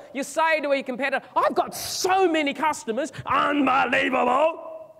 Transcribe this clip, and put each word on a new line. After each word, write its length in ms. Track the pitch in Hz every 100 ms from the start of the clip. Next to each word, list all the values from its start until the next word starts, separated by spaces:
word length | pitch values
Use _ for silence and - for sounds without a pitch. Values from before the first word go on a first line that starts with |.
| -
you 100 | 254
say 380 | - 320 320 311
to 80 | 285
your 140 | 277
competitor, 420 | - 247 277 262 - 320
"I've 180 | 605
got 220 | - 320 -
so 520 | - - 370 381 370
many 260 | 320 285
customers, 580 | - 311 294 - 220 311 - -
unbelievable. 1500 | 269 285 294 262 262 247 269 277 254 247 269 320 320 - - - -